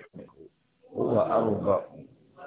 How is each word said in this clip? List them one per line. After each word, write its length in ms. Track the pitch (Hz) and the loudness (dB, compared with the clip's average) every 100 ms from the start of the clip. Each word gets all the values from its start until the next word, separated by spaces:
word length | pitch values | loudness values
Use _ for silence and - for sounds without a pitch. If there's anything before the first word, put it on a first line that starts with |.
| - - - - - _ _ _ _ 110 | -16 -20 -20 -20 -20 _ _ _ _ -4
هو 260 | 117 113 | 0 2
أربع 580 | - 110 113 98 90 92 - - - _ _ - | 2 2 2 0 2 0 -2 -16 -20 _ _ -12